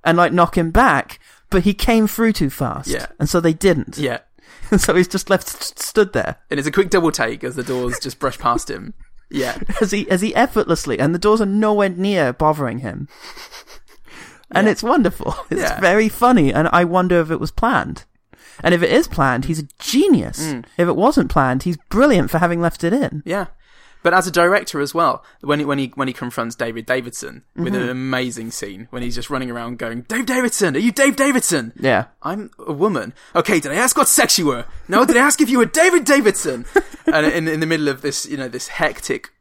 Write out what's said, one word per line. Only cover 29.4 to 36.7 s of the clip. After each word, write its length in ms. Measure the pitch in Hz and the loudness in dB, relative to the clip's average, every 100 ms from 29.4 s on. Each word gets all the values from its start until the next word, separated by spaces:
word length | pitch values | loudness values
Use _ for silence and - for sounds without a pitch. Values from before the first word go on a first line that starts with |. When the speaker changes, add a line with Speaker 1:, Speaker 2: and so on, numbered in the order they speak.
| 127 | -6
Speaker 2:
around 260 | 120 117 123 | -10 -10 -10
going, 240 | 120 117 | -8 -10
"Dave 220 | 123 226 240 | -6 -6 -2
Davidson, 500 | 254 247 - 185 139 | 0 -2 0 0 2
are 20 | |
you 140 | 226 | 0
Dave 240 | 220 277 - | 2 0 2
Davidson?" 560 | 269 262 - 156 117 - | 2 2 0 -4 -4 -4
Speaker 1:
Yeah. 300 | 135 110 113 _ | 0 0 -2 _
Speaker 2:
"I'm 280 | - 190 208 _ | -10 -10 -10 _
a 120 | - | -10
woman." 420 | 147 202 160 104 - - 170 | -2 0 0 -6 -14 -4 -2
"Okay, 240 | 165 208 | 0 0
did 140 | - | 0
I 20 | 151 | -2
ask 220 | 247 - | 0 2
what 100 | 269 | 2
sex 320 | - 240 - | 2 2 2
you 60 | 156 | 0
were? 180 | 120 - - - | -2 -6 -12 -2
No, 160 | 190 277 | 2 4
did 120 | 240 | 4
I 40 | 277 | 4
ask 160 | - | 2
if 80 | 285 | 2
you 80 | 254 | 4
were 80 | 226 | 2
David 400 | 311 359 349 247 | 4 4 4 4
Davidson?" 600 | 277 214 - 160 123 | 4 4 0 -4 -6
Speaker 1:
<laughs> 60 | 120 | 0